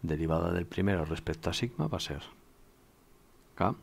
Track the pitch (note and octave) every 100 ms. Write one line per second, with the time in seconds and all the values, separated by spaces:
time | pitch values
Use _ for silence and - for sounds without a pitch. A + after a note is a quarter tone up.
0 | F2 D#2 D#2+ D#2+ E2+ F2 F2+ - G2 F#2+
1 | D#2 D#2+ - D#2+ - F#2+ A#2+ - D3+ F2+
2 | - C#2+ - - - - - - - -
3 | - - - - - - F#2 -